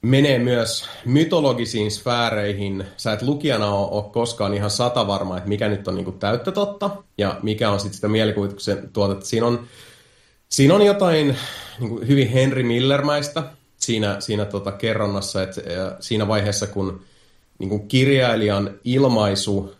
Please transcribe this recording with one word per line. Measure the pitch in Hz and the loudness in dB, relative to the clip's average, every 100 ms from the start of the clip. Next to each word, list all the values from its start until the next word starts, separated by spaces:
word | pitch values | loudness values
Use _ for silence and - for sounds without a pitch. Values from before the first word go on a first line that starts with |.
menee | 120 135 143 127 | 4 4 6 4
myös | 120 120 113 - - - | 2 0 0 -4 -10 -10
mytologisiin | 120 139 165 175 143 120 110 113 107 | 2 2 4 4 2 0 -2 -2 -2
sfääreihin. | 104 123 120 117 110 104 98 101 98 92 - | -4 -2 0 0 0 -2 -2 -4 -4 -8 -8
Sä | 113 | -4
et | 107 | -2
lukijana | 123 147 147 117 104 | -2 0 0 0 2
oo, | 101 98 104 | 0 0 -4
oo | |
koskaan | 104 120 117 - 101 | -2 -2 -2 -2 -2
ihan | 101 104 | 0 -2
satavarma, | - 123 123 104 98 92 90 | 0 0 0 0 -2 -2 -6
että | 92 | -4
mikä | 101 107 | -2 0
nyt | 101 98 | -2 -4
on | |
niinku | 92 92 | -4 -6
täyttä | 92 101 120 - | -4 -2 -2 -2
totta | 185 202 - 202 202 - - | -2 -4 -2 -6 -6 -14 -2
ja | 98 - | -2 -2
mikä | 107 107 113 | -4 0 0
on | 101 | 0
sit | 101 | -4
sitä | - 107 | -4 0
mielikuvituksen | 110 107 104 101 98 - 98 - | 2 2 0 -4 -4 -4 -4 -4
tuotetta. | - 98 95 - | -2 0 -2 -2
Siinä | 113 120 | 0 0
on, | 117 120 - - - _ _ _ _ _ | -2 -6 -20 -20 -20 _ _ _ _ _
siinä | - 139 | 4 6
on | 196 | 8
jotain | 208 202 185 160 143 131 - - - - | 6 6 4 4 2 0 -6 -12 -16 -8
niinku | 117 113 113 | -6 -4 2
hyvin | 139 120 | 4 4
Henry | 131 135 131 | 4 2 2
Millermäistä | 123 120 131 139 143 147 143 165 147 - _ _ | 0 2 2 2 2 0 -2 -6 -8 -14 _ _
siinä, | - 113 104 101 | -2 0 0 -2
siinä | - 107 | -4 -2
tota | 101 101 98 | -2 -4 -6
kerronnassa, | 98 113 110 104 98 95 98 | -4 -2 -2 -2 -2 -4 -4
et, | 92 - | -4 -6
ja | - 87 95 - | -8 -6 -6 -8
siinä | - 107 104 | -4 -2 2
vaiheessa, | 107 101 101 101 | 0 0 -2 -4
kun | 101 95 92 - _ _ _ _ _ | -4 -4 -6 -16 _ _ _ _ _
niinku | 95 107 | -4 -4
kirjailijan | 104 127 131 135 123 113 104 98 101 - | 0 2 4 4 2 2 2 0 -2 -6
ilmaisu | 120 127 135 113 104 98 - 98 95 - | -2 2 4 4 2 0 0 -2 -4 -14